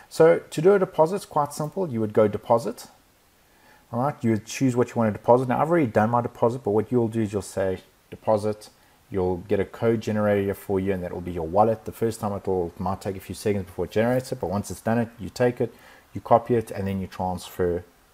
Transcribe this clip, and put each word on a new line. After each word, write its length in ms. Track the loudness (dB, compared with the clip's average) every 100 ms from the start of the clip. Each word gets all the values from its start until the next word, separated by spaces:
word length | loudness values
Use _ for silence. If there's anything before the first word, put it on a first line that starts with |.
| -8
So 300 | 4 6 6
to 200 | 0 2
do 140 | 4
a 40 | 4
deposit, 380 | 2 2 2 0
it's 80 |
quite 300 | -4 -2 -2
simple. 340 | -4 -6 -4 -4
You 120 | -2
would 120 | 0
go 160 | 4 4
deposit. 600 | 2 0 0 0 -10 -16 _ _ _ _ _ _ _ _ -20 -10
All 100 | -4
right, 140 | -4 -2
you 100 | 0
would 120 | 0
choose 320 | -2 -2 0 2
what 140 | 0
you 60 | 2
want 120 | 0
to 100 | 0
deposit. 300 | 4 4 4
Now, 140 | 0
I've 80 | 2
already 160 | 2 2
done 240 | 2 2
my 100 | 2
deposit, 420 | -2 0 0 0
but 100 | 0
what 200 | 0 2
you'll 160 | 0 0
do 140 | -2
is 100 | -2
you'll 80 | -4
say 400 | -6 -4 -2 -4 -10 _ -20
deposit. 580 | -8 0 2 0 -6 -12 _ _ _ -8
You'll 260 | -2 0 -2
get 240 | -2 -2
a 40 |
code 360 | -2 -2 0 0
generated 560 | 0 0 2 2 0 -4
for 240 | -2 -2
you, 120 | 0
and 100 | -2
that 100 | -4
will 80 | -8
be 100 | -8
your 160 | -6 -2
wallet. 380 | 2 2 2
The 80 | -6
first 280 | -4 -4 -2
time 120 | -6
it 140 | -4 -2
will, 260 | -2 -2 -4
might 220 | -6 -6
take 160 | -6 -10
a 40 |
few 140 | -10
seconds 320 | -6 -2 -2 -4
before 180 | -6
it 60 | -4
generates 420 | 0 0 0 -2
it, 80 | -6
but 100 | -4
once 200 | -4 -4
it's 100 | -6
done 180 | -2 -2
it, 100 | -2 -6
you 80 | -10
take 320 | 0 0 0
it, 120 | -6 -6 -20 -20 _
you 60 | -10
copy 340 | 2 2 4
it, 160 | -2 -2
and 180 | -6 -4
then 120 | -4
you 60 | -6
transfer 800 | -6 -6 -6 -8 -2 -2 -2 -6 _ _